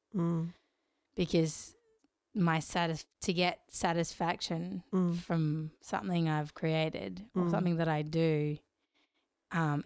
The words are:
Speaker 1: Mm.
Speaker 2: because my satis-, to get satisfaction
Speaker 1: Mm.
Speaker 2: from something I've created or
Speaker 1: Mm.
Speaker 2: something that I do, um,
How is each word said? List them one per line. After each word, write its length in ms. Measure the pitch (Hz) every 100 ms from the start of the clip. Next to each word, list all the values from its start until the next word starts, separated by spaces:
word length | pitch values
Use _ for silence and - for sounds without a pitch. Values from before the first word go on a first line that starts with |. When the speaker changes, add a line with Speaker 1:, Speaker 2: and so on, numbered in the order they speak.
| _ 202
Speaker 1:
Mm. 380 | 170 170 165 - _ _ _ _ _ -
Speaker 2:
because 600 | 175 175 160 - - - _ _ _ _ _ 220
my 220 | 170 160
satis-, 480 | - 180 170 160 - -
to 100 | -
get 280 | 175 175 - -
satisfaction 1120 | - 180 170 165 - 170 - - 165 175 190 -
Speaker 1:
Mm. 240 | 185 175 175
Speaker 2:
from 540 | - 170 156 156 156 -
something 460 | - - 196 175 165
I've 280 | 151 147 -
created 720 | 160 160 156 - - 185 202 185
or 80 |
Speaker 1:
Mm. 80 | 175
Speaker 2:
something 240 | 170 180 165
that 100 | 160
I 140 | 151
do, 560 | 151 165 165 151 147 151 _ _ _ _ _ _ _ _ -
um, 320 | 170 160 143